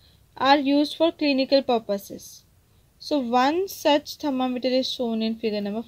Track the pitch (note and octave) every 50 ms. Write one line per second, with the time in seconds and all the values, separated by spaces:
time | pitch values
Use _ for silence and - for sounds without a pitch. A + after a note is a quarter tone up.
0 | _ _ _ _ _ _ - - - C4+ C#4 D4+ C4+ C4+ C#4+ C#4+ D4+ D4 - -
1 | D#4+ E4 E4 - D#4 C#4+ C#4 C4 C4+ C4 C#4 C#4 C4+ - B3 A3+ A3+ - G3+ G3+
2 | - - - - - - - - _ _ _ _ _ _ _ _ _ _ _ -
3 | - - D4+ D4 B3+ A#3 A#3+ B3 B3+ C#4 D#4 F4 G4 F#4+ - - - D#4+ C#4+ D4+
4 | D4+ - - - - D4 C4 B3+ B3+ B3+ B3 B3 A#3+ B3+ B3 C4 C4 - - -
5 | B3+ A#3 A3+ A3 A3 A3 A3+ A3+ - A3 G#3 G#3 G3+ G3+ G3+ A3+ A#3